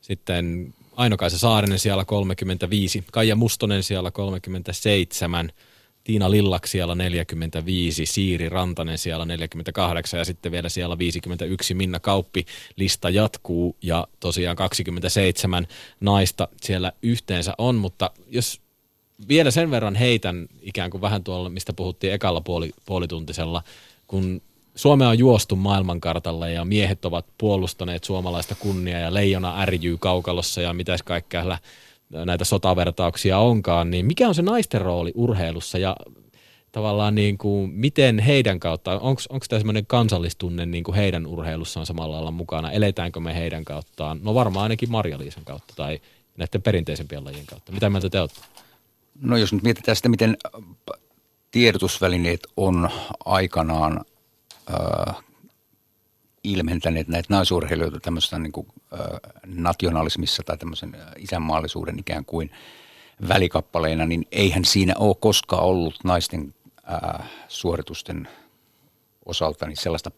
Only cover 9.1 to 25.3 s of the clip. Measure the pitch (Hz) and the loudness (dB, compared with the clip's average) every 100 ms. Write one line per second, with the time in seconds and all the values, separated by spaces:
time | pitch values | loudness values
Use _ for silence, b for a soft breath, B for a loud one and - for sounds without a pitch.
9.1 | 82 82 85 80 80 82 85 90 85 85 | -4 -6 -6 -6 -8 -8 -2 0 0 -4
10.1 | 87 82 87 87 85 85 92 87 85 87 | -4 -4 -4 -6 -4 -4 -4 -4 -2 -2
11.1 | 87 87 87 87 92 - 92 92 87 - | -4 -6 -6 -4 -4 -2 -2 -2 -2 2
12.1 | 98 90 95 85 B B - 95 - 87 | 2 2 -4 -6 B B -4 -2 0 2
13.1 | 95 107 - - 87 87 - 90 82 - | 4 2 0 -4 0 0 -2 -2 -2 -2
14.1 | _ 92 85 87 85 95 - 87 87 90 | _ -4 -2 -2 0 -2 -2 -4 -4 0
15.1 | - 95 90 92 90 87 B B B 101 | 2 2 2 0 0 -2 B B B 4
16.1 | 101 92 - 85 - - 92 90 - 117 | 6 4 0 -6 -6 -4 -2 -2 -4 -2
17.1 | 120 - 92 85 - 117 120 98 - 92 | -2 -2 -2 -2 -2 0 2 0 -2 -4
18.1 | - - 113 123 - _ _ _ _ _ | -4 -6 -4 -4 -6 _ _ _ _ _
19.1 | _ 101 147 151 123 165 127 107 98 123 | _ 2 4 6 4 2 2 0 2 4
20.1 | 117 98 87 82 - 92 98 87 92 101 | 4 0 -6 -8 -14 -10 -6 -6 -2 -2
21.1 | 104 90 90 90 90 - 85 92 85 95 | -2 -2 -6 -6 -8 -8 -6 -6 -4 -4
22.1 | 101 95 85 82 85 82 - - 95 85 | 0 0 -2 -2 -4 -4 -10 -6 -4 -4
23.1 | 85 78 80 82 85 - B B B _ | -6 -8 -6 -4 -4 -8 B B B _
24.1 | 95 92 90 _ _ _ - 143 143 127 | -2 -2 -4 _ _ _ 2 6 8 8
25.1 | 113 127 | 8 8